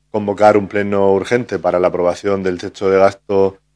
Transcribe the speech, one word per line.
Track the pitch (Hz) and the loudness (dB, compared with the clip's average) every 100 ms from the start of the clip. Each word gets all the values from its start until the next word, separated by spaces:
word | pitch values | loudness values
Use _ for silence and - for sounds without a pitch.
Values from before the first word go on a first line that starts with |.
| _ | _
convocar | 110 104 98 104 104 | -8 -6 2 4 4
un | 95 | 0
pleno | 104 101 101 98 | -4 -2 0 2
urgente | 98 92 120 120 95 | 2 0 -4 -4 -4
para | 85 90 | -2 0
la | 90 | 0
aprobación | 87 87 87 101 98 | 0 -2 -2 -4 -2
del | 92 90 | -4 -6
techo | 98 - 98 | -10 -4 0
de | 95 | 4
gasto | 98 - - 98 98 - _ | 2 0 -4 0 0 -2 _